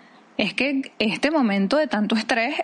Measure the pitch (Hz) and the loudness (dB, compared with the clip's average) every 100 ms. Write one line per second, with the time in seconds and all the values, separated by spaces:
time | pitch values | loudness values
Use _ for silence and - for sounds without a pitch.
0 | - - - - 208 - 262 269 - - | -20 -20 -10 -4 -4 0 0 0 -4 -4
1 | 214 165 285 320 226 196 196 285 311 208 | -2 0 0 2 2 2 2 2 0 0
2 | 208 226 - 226 233 320 | 0 0 0 0 0 -4